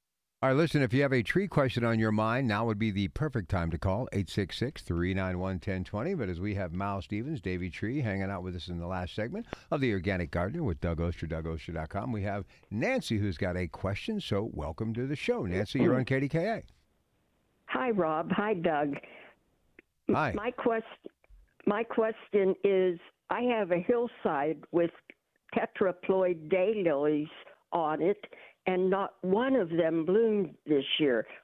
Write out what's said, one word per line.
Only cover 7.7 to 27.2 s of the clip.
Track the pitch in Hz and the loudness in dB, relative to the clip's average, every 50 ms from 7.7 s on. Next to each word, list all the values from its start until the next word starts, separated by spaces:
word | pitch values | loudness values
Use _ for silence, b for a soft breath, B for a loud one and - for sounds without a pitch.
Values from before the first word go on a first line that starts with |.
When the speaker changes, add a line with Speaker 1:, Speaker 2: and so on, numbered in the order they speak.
Speaker 1:
Tree, | - - 101 110 135 151 | -6 -4 -4 -2 -2 0
hanging | 123 110 95 98 95 98 | 0 0 0 0 -2 -2
out | 101 90 | -4 -4
with | 92 92 90 | -6 -6 -8
us | 87 - 90 | -8 -8 -6
in | 87 85 | -6 -6
the | 85 | -4
last | 87 92 90 90 87 - | -4 -4 -4 -6 -6 -4
segment | 110 107 127 175 220 233 B B B B B | -4 -4 -4 -6 -8 -8 B B B B B
of | 170 147 | -2 0
The | 135 120 | 2 2
Organic | 101 95 82 101 95 90 87 76 | 0 0 0 0 0 0 -2 -2
Gardener | - 85 87 104 143 175 | -2 -2 -2 -2 -2 -2
with | 156 104 80 - | -2 -2 -2 -2
Doug | - 85 82 78 | -2 -2 0 0
Oster, | 85 85 82 - 82 | 0 -2 -2 -4 -6
Doug | 78 82 80 80 | -6 -6 -4 -4
Oster | 80 82 82 - - | -6 -6 -6 -8 -8
dot | 80 78 78 - | -8 -6 -6 -6
com, | - 98 110 131 | -6 -6 -4 -4
we | 117 104 | -4 -4
have | 95 104 98 104 92 - b b b b | -4 -4 -4 -6 -8 -10 b b b b
Nancy | 101 110 156 240 269 247 - - 117 101 | -4 -2 -2 0 -2 -2 -2 -2 -2 0
who's | 104 101 87 - | 0 -2 -2 -2
got | 101 90 87 | -2 -2 -2
a | 90 90 82 | -2 -4 -4
question. | - - - 95 98 - - - 214 202 | -6 -4 -4 -4 -4 -4 -4 -6 -6 -4
So | - - 104 98 110 117 | -4 -2 -2 -2 -2 -2
welcome | - - 147 - 78 - 110 113 110 | -4 -6 -6 -6 -6 -4 -4 -4 -4
to | 117 127 | -4 -4
the | 135 151 | -4 -4
show. | - - - 247 233 127 | -4 -2 -2 -2 0 -2
Nancy, | 90 175 - 208 - - 139 | -2 -2 -2 -2 0 2 2
you're | - 175 127 | 4 4 4
on | 131 123 | 2 2
K | - 135 135 | 0 0 0
D | 143 135 | 0 0
K | 160 165 175 | 0 0 0
A. | 220 226 180 - - - _ _ _ _ _ _ _ _ _ _ _ _ _ _ _ _ _ _ | 0 -2 -4 -8 -12 -20 _ _ _ _ _ _ _ _ _ _ _ _ _ _ _ _ _ _
Speaker 2:
Hi, | - - 254 262 247 | -4 -4 -2 0 0
Rob. | 220 196 165 160 156 156 170 160 | 2 2 2 2 2 0 0 0
Hi, | 185 214 202 214 214 | 0 0 0 0 0
Doug. | 170 160 175 156 143 151 143 143 - - B B B B B B B _ _ _ _ _ _ _ - - _ _ _ _ - | 0 0 0 2 2 0 0 -2 -6 -10 B B B B B B B _ _ _ _ _ _ _ -20 -20 _ _ _ _ 0
M- | 285 | 0
Speaker 1:
Hi. | 139 156 123 - | 2 2 0 0
Speaker 2:
my | 202 214 247 | -2 -4 -4
quest-, | 247 - - 240 226 226 - - - - - - _ _ _ _ - - - _ _ - - | -4 -2 0 0 0 0 -2 -8 -14 -18 -20 -20 _ _ _ _ -20 -20 -20 _ _ -6 -2
my | 185 202 220 | 0 0 0
question | 233 - - 233 220 220 220 - - - - 202 196 190 185 - | -2 -2 0 0 0 0 0 -6 -6 0 2 4 4 4 2 2
is, | - 202 196 185 185 185 170 170 - - _ _ _ - | 2 4 4 4 4 2 0 -2 -8 -18 _ _ _ -6
I | 180 214 | -4 -2
have | 247 247 233 220 202 165 | 0 0 0 0 0 0
a | 180 175 | 0 0
hillside | 180 - 240 233 247 233 - - - 202 160 139 143 156 160 151 - - | 2 2 2 2 0 -2 -4 -4 -2 0 0 0 0 0 -2 -4 -4 0
with | - 170 170 165 - - _ - - _ _ _ _ _ _ _ | 2 2 2 2 0 -6 _ -20 -20 _ _ _ _ _ _ _
tetraploid | - - - - - - 208 185 170 - - - 190 190 185 180 175 160 156 151 | -2 -2 -2 -2 0 0 0 0 0 0 0 2 4 4 4 2 2 -2 -2 0
daylilies | 190 185 185 208 220 208 180 165 143 139 147 151 151 147 | 2 4 4 4 2 2 2 2 2 2 2 2 2 2